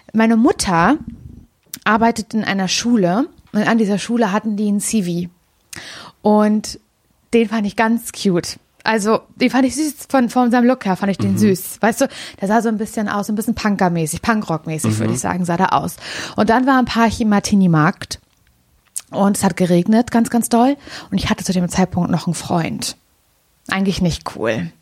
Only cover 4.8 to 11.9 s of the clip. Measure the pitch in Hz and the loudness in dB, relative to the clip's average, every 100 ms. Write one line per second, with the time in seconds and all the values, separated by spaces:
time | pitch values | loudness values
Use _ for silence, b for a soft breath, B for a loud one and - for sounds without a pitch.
4.8 | - 226 175 170 180 - _ _ _ - | 0 -2 -2 -4 -6 -10 _ _ _ -18
5.8 | B B B B 208 208 214 214 - - | B B B B 2 4 4 2 -2 -12
6.8 | _ _ _ _ _ 233 226 226 202 - | _ _ _ _ _ 0 2 0 -2 0
7.8 | 226 233 - - 196 175 - - _ _ | 0 0 -4 -4 0 0 -2 -10 _ _
8.8 | - 220 202 220 - - 247 247 262 247 | -2 0 2 0 -2 -2 0 2 0 0
9.8 | 311 - - 269 240 254 247 247 240 254 | -4 -6 -2 0 0 2 2 4 2 2
10.8 | 202 180 196 185 196 - 107 127 - - | -2 -2 -2 -2 0 2 2 2 -4 -2
11.8 | 214 | 0